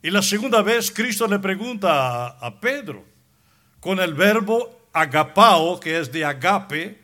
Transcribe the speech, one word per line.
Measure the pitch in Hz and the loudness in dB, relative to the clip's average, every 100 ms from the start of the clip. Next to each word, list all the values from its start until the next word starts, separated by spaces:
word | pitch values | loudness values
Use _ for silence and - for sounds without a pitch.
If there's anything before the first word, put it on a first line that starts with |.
Y | 160 | 0
la | 202 | 0
segunda | 196 202 254 226 | 0 -2 2 2
vez | 202 233 - | 2 0 -2
Cristo | - 247 214 226 | -4 -4 -2 0
le | 202 | 0
pregunta | 196 190 233 233 190 151 127 120 123 | -2 -4 -6 -2 2 2 2 -2 -8
a, | - 120 | -8 -12
a | - | -6
Pedro | 233 277 208 107 - _ _ _ _ _ _ _ | -6 -6 -10 -16 -18 _ _ _ _ _ _ _
con | 165 190 | -4 -2
el | 180 | -2
verbo | 151 196 220 202 226 240 - _ | 2 2 2 2 -2 -2 -12 _
agapao, | 165 160 151 151 - 226 196 160 180 | -2 0 0 0 4 6 6 2 -2
que | 165 160 | -4 -6
es | 139 | -4
de | 151 | -4
agape | 151 139 170 196 196 151 185 208 | -4 -2 0 0 -2 -8 -8 -14